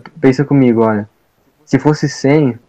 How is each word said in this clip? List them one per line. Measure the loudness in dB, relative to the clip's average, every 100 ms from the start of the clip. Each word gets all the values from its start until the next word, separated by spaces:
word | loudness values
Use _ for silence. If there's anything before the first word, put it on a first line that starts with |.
| -10 -2
pensa | -2 0
comigo, | 0 2 2 2
olha. | 0 -2 -6 _ _ _ _ _
Se | -4 -2
fosse | 0 -2 -4
cem | -4 0 2 0 -4